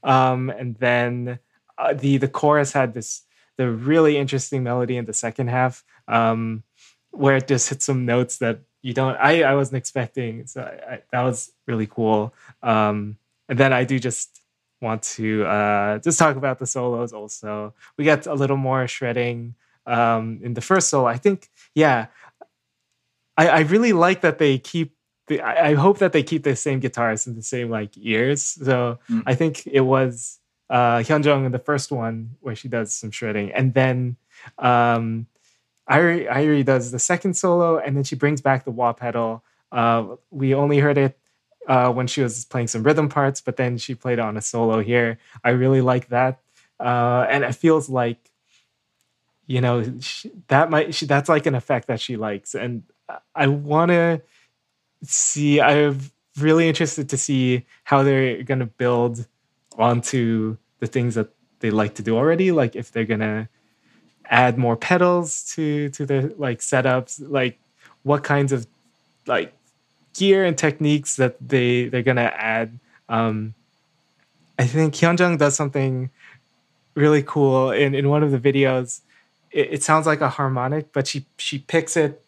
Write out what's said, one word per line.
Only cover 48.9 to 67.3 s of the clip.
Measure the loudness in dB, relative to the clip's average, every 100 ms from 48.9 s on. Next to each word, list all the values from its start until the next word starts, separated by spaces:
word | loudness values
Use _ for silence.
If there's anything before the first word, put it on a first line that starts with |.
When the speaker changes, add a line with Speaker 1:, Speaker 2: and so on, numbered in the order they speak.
| _ _ _ _ _ _
Speaker 1:
you | 0
know, | 2 0 -2 -8
she, | -12 -12 -16 -20 0
that | 2 4
might, | 2 0 -4
she, | 0
that's, | 0 2
like, | 2 2
an | -4
effect | -2 -4 -2
that | -6
she | -6 -6
likes. | -6 -6 -8 -8
And | -6 -8 -12 _ _
I, | -18 _ -2
I | 0
wanna | 0 0 0 2 4 2 0 -6 _ _ _ _ _ _ _
see, | -8 -4 -2 0 2 4
I'm | 6 4 2 0 -8 _ _ -4
really | 2 4 4
interested | 2 -2 -4 -6
to | -6
see | -2 0 2 0 -4 _
how | 0 2
they're | 4 2 0 -4
gonna | -4 -4 -4
build | _ 0 2 0 -4 -12 _ _ _ _ 0
onto | 2 2 0 -2 0 0 -2 -6 _ _
the | -4
things | -2 -2 -2
that | -4 _ _ _
they | -2
like | 0 0 -4
to |
do | -2 0
already. | 2 2 2
Like, | 2 0 -4
if | -10
they're | -6 -2
gonna | -2 -2 -4 -8 _ _ _ _ _ _ _ 0
add | 2 4 2
more | 0 0
pedals | 0 2 4 2 -2 -8 -10 -6
to, | -2 -2 -4
to | -6 -2
their, | -2 -2 -4
like, | -6 -4
setups, | -2 0 2 0 -2 -14
like, | -6